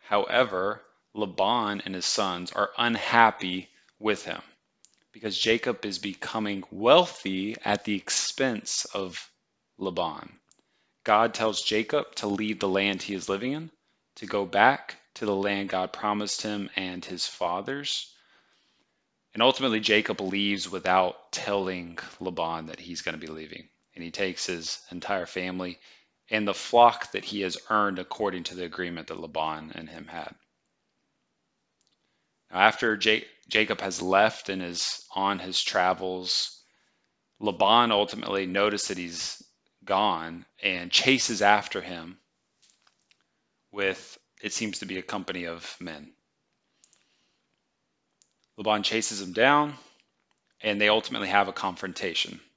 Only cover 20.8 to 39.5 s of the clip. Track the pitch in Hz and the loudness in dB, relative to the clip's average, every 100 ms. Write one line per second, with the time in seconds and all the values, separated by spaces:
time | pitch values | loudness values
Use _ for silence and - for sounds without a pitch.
20.8 | 90 92 90 - - - - 101 92 92 | 2 4 2 -2 -12 -8 -2 -2 -2 -6
21.8 | 87 85 - - 92 87 82 82 80 82 | -8 -12 -14 -10 -8 -4 -4 -4 -8 -14
22.8 | 87 82 - 80 78 78 78 - - _ | -12 -8 -6 -8 -10 -12 -12 -16 -18 _
23.8 | _ - 85 80 95 87 - 87 80 - | _ -14 -12 -4 -4 -4 -6 -6 -6 -10
24.8 | - 87 - 98 85 - 90 92 90 87 | -12 -12 -4 -4 -4 -6 -6 -6 -8 -10
25.8 | - - _ _ _ 110 104 95 - 120 | -20 -20 _ _ _ 0 0 -2 2 8
26.8 | 117 113 - 101 - 101 92 85 - 107 | 8 8 -6 -8 -6 -4 -4 -4 0 2
27.8 | 101 92 90 - 104 90 85 90 87 90 | 2 -2 -8 -4 -4 -4 -8 -8 -8 -6
28.8 | 87 85 - 85 82 80 80 78 78 - | -6 -6 -10 -10 -8 -4 -2 -4 -8 -14
29.8 | 80 82 80 85 76 - _ _ _ _ | -14 -14 -14 -12 -12 -16 _ _ _ _
30.8 | _ _ _ _ _ _ _ _ _ _ | _ _ _ _ _ _ _ _ _ _
31.8 | _ _ _ _ _ _ _ 90 104 - | _ _ _ _ _ _ _ 4 4 6
32.8 | 117 107 107 110 - _ _ 107 110 104 | 0 2 2 2 0 _ _ 0 2 -2
33.8 | 98 90 92 95 110 - - 95 87 85 | -4 -4 2 4 4 2 -8 -6 -6 -6
34.8 | - - - - 98 98 92 92 - 104 | -6 -6 -8 -2 0 -2 -2 -2 0 2
35.8 | 90 90 92 92 92 - - - _ _ | 4 2 -2 -4 -2 -2 -2 -8 _ _
36.8 | _ _ _ _ _ _ 104 90 101 113 | _ _ _ _ _ _ -4 2 6 6
37.8 | 120 104 104 107 - 98 92 92 104 101 | 6 4 2 -4 -4 -2 0 2 2 0
38.8 | - 92 87 85 - - - | -4 -6 -8 -8 -10 -10 -18